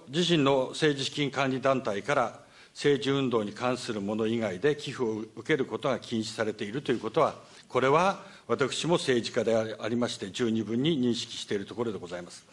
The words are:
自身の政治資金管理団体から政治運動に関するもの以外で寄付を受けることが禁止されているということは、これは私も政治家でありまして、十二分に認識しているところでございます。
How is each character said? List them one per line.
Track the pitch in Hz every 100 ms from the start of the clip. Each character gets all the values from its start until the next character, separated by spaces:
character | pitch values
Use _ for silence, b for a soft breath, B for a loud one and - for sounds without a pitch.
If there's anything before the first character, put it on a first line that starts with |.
| -
自 | 139 170 170
身 |
の | 139 139 127
政 | - 156 139
治 | 131
資 |
金 | - 143
管 | 131 135
理 | 131
団 | 131 131
体 | 120 101
か | 98
ら | 143 117 - B B B
政 | - 147 143
治 | 135
運 | 139 135
動 | 117
に | 104
関 | 98 123 127
す | -
る | 107
も | 98
の | 110 110
以 | 117
外 | 110 92
で | 143 147
寄 | 147
付 | 120
を | 120 110 110
受 | -
け | 117 151
る |
こ | 123 107
と | 147
が | 110
禁 | - 113
止 | 110
さ | -
れ | 107
て | 107
い | 104
る | 120
と | 147
い |
う | 113
こ | 110
と | 160
は、 | 127 95 B B B
こ | 127
れ | 131
は | 147 190 185 B B B
私 | 117 131 - 156
も |
政 | 170 - 123 107
治 |
家 | -
で | 110 113 110 107
あ | 113
り | 120
ま | 120
し | -
て、 | 101
十 | 92 120
二 | 113
分 | 104 117
に | 143 160
認 | 123
識 | 117 117 -
し | -
て | 104
い |
る | 98
と |
こ | 101
ろ | 117
で | 98
ご | 85
ざ | 87
い |
ま | 87
す。 | - -